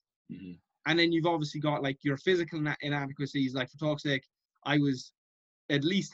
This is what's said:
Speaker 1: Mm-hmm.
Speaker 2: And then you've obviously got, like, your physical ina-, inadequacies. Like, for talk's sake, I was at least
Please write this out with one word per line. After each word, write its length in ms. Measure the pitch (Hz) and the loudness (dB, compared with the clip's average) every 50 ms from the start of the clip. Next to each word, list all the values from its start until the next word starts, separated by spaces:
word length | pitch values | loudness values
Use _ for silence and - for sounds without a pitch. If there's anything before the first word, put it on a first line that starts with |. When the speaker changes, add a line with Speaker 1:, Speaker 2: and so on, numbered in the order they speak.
| _ _ _ _ _ - | _ _ _ _ _ -16
Speaker 1:
Mm-hmm. 200 | - 90 95 90 87 - _ _ _ _ - | -16 -14 -14 -16 -16 -18 _ _ _ _ 0
Speaker 2:
And 140 | 147 160 170 | 2 4 4
then 120 | 170 170 | 4 4
you've 140 | 170 165 156 | 4 2 2
obviously 340 | 175 170 160 151 147 - 151 | 2 2 0 -2 -4 -4 -2
got, 220 | 147 151 147 151 | -2 0 0 0
like, 160 | 139 135 135 - - | -2 -2 -4 -2 -2
your 140 | 147 139 | -2 -2
physical 420 | - - 185 190 175 170 156 170 160 | 0 2 2 2 2 0 -2 -4 -4
ina-, 180 | 151 151 139 - | -2 -4 -4 -4
inadequacies. 760 | 143 143 147 143 143 135 143 - 143 135 - 143 135 131 127 | -4 -4 -4 -2 -4 -6 -6 -6 -6 -4 -2 -2 -2 0 -2
Like, 160 | 135 123 - | -4 -4 -6
for 60 | - 143 | -6 -4
talk's 240 | 156 151 147 147 - | -2 -2 -2 -2 -2
sake, 200 | 147 139 131 - _ _ _ _ _ _ _ - | -2 -2 -2 -4 _ _ _ _ _ _ _ -2
I 140 | 131 147 | 0 2
was 340 | 147 143 143 131 123 - - _ _ _ _ _ _ _ _ _ _ _ - | 2 4 2 0 -2 -6 -14 _ _ _ _ _ _ _ _ _ _ _ 0
at 120 | 147 143 139 | 0 2 2
least 300 | 165 196 196 160 - | 2 0 0 -2 -2